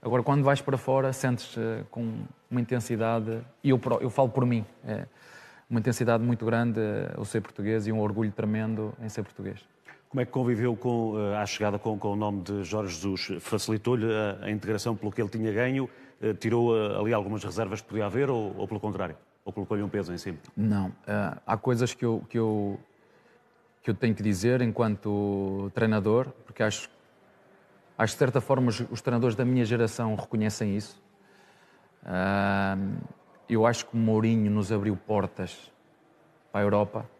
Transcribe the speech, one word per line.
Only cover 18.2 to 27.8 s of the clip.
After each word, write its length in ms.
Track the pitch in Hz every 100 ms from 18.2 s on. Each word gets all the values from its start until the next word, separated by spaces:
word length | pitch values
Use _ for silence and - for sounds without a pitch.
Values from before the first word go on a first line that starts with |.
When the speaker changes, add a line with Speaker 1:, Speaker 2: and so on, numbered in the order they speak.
| 135
Speaker 2:
ou, 260 | 123 104 98
ou 100 | 98
pelo 120 | 104
contrário? 380 | 107 92 90 78 _ _
Ou 80 | -
colocou-lhe 320 | 95 95 107
um 60 | 101
peso 240 | 104 90
em 40 | 87
cima? 200 | 98 82 - -
Speaker 1:
Não. 380 | 110 104 92 - -
Eh, 320 | 104 98 - -
há 120 | 107
coisas 360 | - 120 120
que 120 | - 120
eu, 180 | 113 -
que 100 | 117
eu, 400 | 113 107 101 98 - _ _ _ _ _ _ _ _ _
que 60 | -
eu 20 |
tenho 220 | 104 117 107
que 80 |
dizer 380 | 107 95 110 127
enquanto 1080 | 120 104 113 104 107 104 101 98 98 98 98 -
treinador, 520 | 110 107 101 113 131 - -
porque 180 | -
acho, 260 | 107 104 - _ _ _ _ _ _ _ _ _